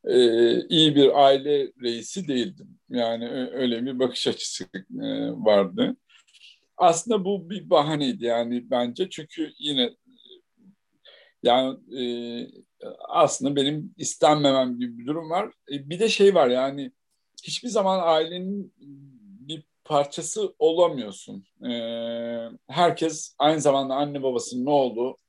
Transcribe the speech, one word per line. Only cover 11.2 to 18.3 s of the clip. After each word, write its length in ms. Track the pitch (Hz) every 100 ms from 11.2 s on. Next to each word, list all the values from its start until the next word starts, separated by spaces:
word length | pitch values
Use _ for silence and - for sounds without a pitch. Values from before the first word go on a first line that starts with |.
| _ _
yani, 560 | 120 123 131 131 _ 131
e, 40 | 123 120 117 120 - - _ _ - -
aslında 560 | - 170 151 - 135
benim 380 | 143 139 151 - -
istenmemem 800 | 147 - 156 151 143 135 127 120
gibi 180 | 123 117
bir 80 |
durum 240 | 120 160 160
var. 220 | 175 220 _ -
E, 180 | 143 139
bir 100 | 175
de 100 | 220
şey 260 | 202 196
var 120 | 180 131
yani 440 | 127 135 139 131 _ _ _ _ -
hiçbir 260 | - - 247
zaman 300 | 214 190 185
ailenin 680 | 165 156 165